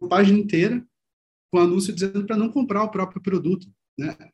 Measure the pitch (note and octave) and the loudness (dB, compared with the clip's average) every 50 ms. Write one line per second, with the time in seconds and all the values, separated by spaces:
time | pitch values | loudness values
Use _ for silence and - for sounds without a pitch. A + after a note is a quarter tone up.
0 | - F3 F3+ F#3 G3+ G3 G3+ G#3 G#3 G#3 - E3 F3 A3 A#3+ B3 - _ _ _ | -4 0 2 4 6 6 4 4 2 0 0 0 0 0 -2 -4 -8 _ _ _
1 | _ _ _ _ _ _ _ _ _ _ - F3+ F3 F3 F3+ F#3+ G3 - F#3+ E3 | _ _ _ _ _ _ _ _ _ _ 2 2 2 4 2 0 -2 -2 -4 -4
2 | F#3+ G3 G3 G3+ G3+ - A3+ G#3 A3 A3+ - C#4+ B3+ - G#3 G3+ G#3+ G#3+ - F#3+ | -4 -4 -2 -4 -4 -2 -2 -2 0 0 0 -2 -2 0 0 -2 -2 -2 -2 -4
3 | F#3 F#3 - G3 - G3 F#3+ F3 C#3+ D#3+ F#3+ F3+ - - _ _ _ _ _ - | -6 -6 -6 -8 -4 -2 -2 0 0 -2 -2 -4 -6 -10 _ _ _ _ _ -10
4 | C#3 D#3 - - - _ | -8 -8 -10 -12 -18 _